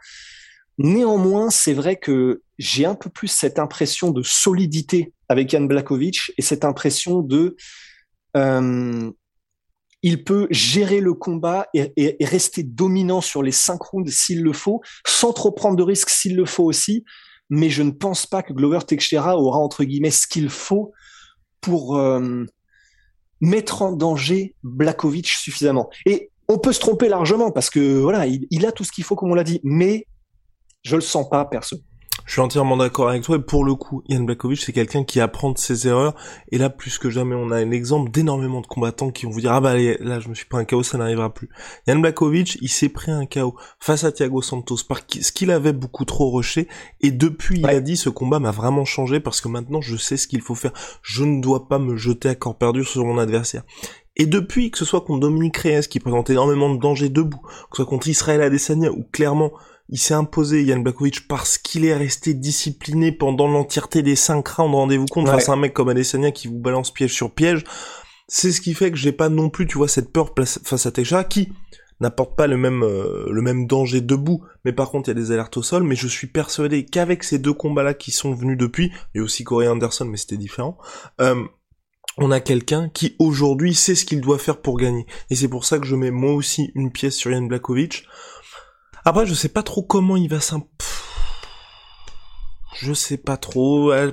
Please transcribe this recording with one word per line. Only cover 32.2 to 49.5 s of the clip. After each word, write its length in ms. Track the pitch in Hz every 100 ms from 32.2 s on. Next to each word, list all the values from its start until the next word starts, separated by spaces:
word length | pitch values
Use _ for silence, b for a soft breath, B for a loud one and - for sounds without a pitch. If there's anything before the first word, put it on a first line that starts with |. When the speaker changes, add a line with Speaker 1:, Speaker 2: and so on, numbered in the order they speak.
| -
Speaker 2:
Je 80 |
suis 80 | -
entièrement 360 | 127 143 135 127
d'accord 320 | 127 123 123
avec 140 | 123
toi, 120 | 117 160
et 60 |
pour 240 | - 147 139
le 100 | 135
coup, 260 | - 131 -
Jan 140 | 131
Blachowicz, 420 | 120 120 123 139
c'est 80 | -
quelqu'un 320 | 120 113 143
qui 160 | 131 131
apprend 320 | 113 - 139
de 60 | 131
ses 300 | - 117 123
erreurs, 280 | 123 147 147 B B -
et 60 | 123
là, 120 | 135
plus 280 | 135 127 -
que 120 | 127
jamais, 260 | 120 127 123
on 160 | 120
a 60 | 117
un 140 | 113
exemple 400 | 120 120 151 123
d'énormément 500 | 131 156 139 131 127
de 60 | -
combattants 440 | - 117 117 135
qui 140 | 123 120
vont 60 |
vous 100 | 110
dire, « 100 | 120
Ah 60 | 127
bah, 120 | 135
allez, 260 | 123 120 113
là, 220 | 117 120
je 80 | 113
me 40 | 113
suis 100 | -
pris 120 | 123
un 60 |
K 100 | 110
O, 100 | 123
ça 140 | 123 127
n'arrivera 360 | 113 113 110
plus. » 160 | - - B B B -
Jan 100 | 143
Blachowicz, 600 | 160 160 156 165 180 -
il 80 | 127
s'est 180 | - 143
pris 240 | - -
un 140 | 151 135
K 120 | 139
O 180 | 127 - B B
face 240 | - 151 156
à 60 |
Thiago 280 | - 131 131
Santos, 360 | - 127 123 123 -
par 180 | 131 -
qui, 160 | -
ce 120 | 160
qu'il 180 | - 185
avait 220 | 170 151
beaucoup 320 | 139 127 - 135
trop 260 | - 135
rushé, 380 | 123 117 - 170 B B -
et 100 | 143
depuis, 480 | 123 160 151 - 180
il 60 | 147
Speaker 1:
Ouais. 100 | 143
Speaker 2:
a 60 |
dit, « 160 | 135 175
Ce 120 | 139
combat 300 | - 127 151
m'a 120 | 123
vraiment 340 | 104 117 139 135
changé, 340 | - 127 147
parce 220 | 135 -
que 80 |
maintenant, 320 | 117